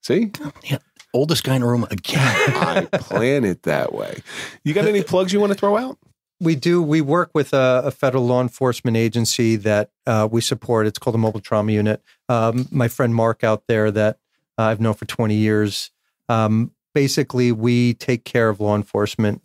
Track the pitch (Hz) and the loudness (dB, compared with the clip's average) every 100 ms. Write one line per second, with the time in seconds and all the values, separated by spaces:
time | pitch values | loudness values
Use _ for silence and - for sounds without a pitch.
0 | - 151 226 - 294 - - 139 _ _ | 0 0 0 -6 -14 -14 -8 -8 _ _
1 | - 120 151 147 - 131 120 120 113 98 | -4 -2 0 0 0 0 2 0 -2 -6
2 | - 147 131 - 415 - 85 85 - 196 | -4 0 2 2 0 0 0 -2 -2 -6
3 | - 110 117 143 107 87 - 71 - - | -4 -2 0 2 0 -2 -2 -2 -2 -6
4 | 50 - - - - - 147 165 214 208 | -8 -10 -14 -14 -14 -8 -2 0 2 0
5 | - 185 190 202 202 196 202 208 262 - | 0 0 2 2 2 2 0 0 -2 -10
6 | _ _ _ _ 165 156 170 175 156 160 | _ _ _ _ -2 0 2 2 2 0
7 | 143 170 175 156 139 139 131 127 135 - | 2 0 0 -2 0 2 4 2 0 -2
8 | 139 127 123 123 123 - 131 120 127 113 | 0 0 2 2 0 -2 -2 -2 -2 0
9 | 113 120 113 - 117 110 101 104 104 _ | 0 0 -2 0 0 2 2 0 0 _
10 | - 110 107 113 - 127 - 117 107 - | -2 0 2 0 -2 -6 0 0 0 -2
11 | - 113 110 104 - 107 104 107 104 107 | -4 0 -2 -4 -4 -2 0 0 0 -2
12 | _ _ - 120 113 117 131 139 117 - | _ _ -2 0 0 -2 -4 0 -2 0
13 | 123 117 113 110 113 107 - 113 107 107 | 0 2 0 0 0 -2 0 0 2 2
14 | 107 - _ _ _ - 110 110 113 107 | 0 -2 _ _ _ -2 0 2 0 -2
15 | 107 - 110 107 107 107 104 98 - _ | -6 -4 0 2 2 2 0 -4 -12 _
16 | _ _ - 113 110 110 117 _ _ 151 | _ _ -2 0 2 0 -2 _ _ 0
17 | 139 - 135 123 123 113 117 120 120 120 | 0 0 -2 0 0 2 0 2 2 -2
18 | - 120 - 123 113 101 104 104 104 101 | -4 -4 -2 0 2 0 0 0 -2 -2
19 | 101 - 107 98 | -2 0 -2 -2